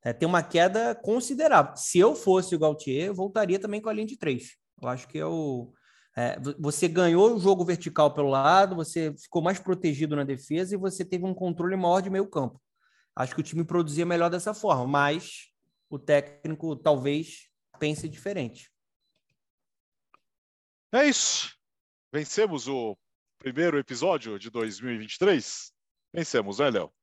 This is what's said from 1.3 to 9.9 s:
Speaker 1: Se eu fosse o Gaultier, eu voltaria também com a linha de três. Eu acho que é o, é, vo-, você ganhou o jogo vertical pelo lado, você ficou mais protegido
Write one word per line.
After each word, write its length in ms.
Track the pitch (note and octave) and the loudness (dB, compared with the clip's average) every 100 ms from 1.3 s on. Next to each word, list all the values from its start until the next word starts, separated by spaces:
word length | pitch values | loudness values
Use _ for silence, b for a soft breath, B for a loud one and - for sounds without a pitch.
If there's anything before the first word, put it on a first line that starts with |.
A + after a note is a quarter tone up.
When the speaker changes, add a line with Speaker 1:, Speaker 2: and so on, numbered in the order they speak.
| C4 D#4 G#3 C#3 - | 0 6 6 4 -2
Speaker 1:
Se 240 | - F3 | 0 6
eu 160 | G3+ - | 6 4
fosse 400 | - F#3 F#3 E3 | 2 2 2 2
o 40 | |
Gaultier, 480 | D#3 D3+ C#3 C3+ F#3 | 2 0 -4 -2 -2
eu 60 | |
voltaria 460 | F#3+ G3 G#3 G3 F#3+ | -4 -4 -2 0 -2
também 200 | G#3 G#3 | -4 -6
com 100 | A3 | -6
a 40 | |
linha 140 | G#3+ A3 | -6 -6
de 100 | C#4 | -6
três. 380 | E3 B2 - _ _ _ | -4 -4 -8 _ _ _
Eu 80 | B2 | -8
acho 180 | B2+ - | -8 -8
que 120 | D#3 | -6
é 60 | D#3 | -4
o, 460 | E3 D3+ B2+ A#2+ b b b b - | -4 -4 -6 -10 b b b b -4
é, 240 | A#2+ - | -4 -4
vo-, 160 | C3+ C#3+ | -8 -4
você 280 | D3 - F3 | -4 0 0
ganhou 480 | E3 F3 E3+ G#3+ A#3 | 2 4 6 6 4
o 40 | |
jogo 240 | F#3 F#3+ | 2 2
vertical 480 | F3+ E3+ E3 D#3 D3 C#3+ | 2 -2 -4 2 2 2
pelo 140 | C#3+ | 0
lado, 460 | C3+ C#3 F#3 G3 F3+ | 2 6 6 4 0
você 380 | D#3 E3+ D#3 C#3+ | -6 -4 -4 -6
ficou 280 | - F3 | -4 -2
mais 160 | E3 F#3+ | 0 -2
protegido 560 | F#3+ F#3 E3+ | -2 0 0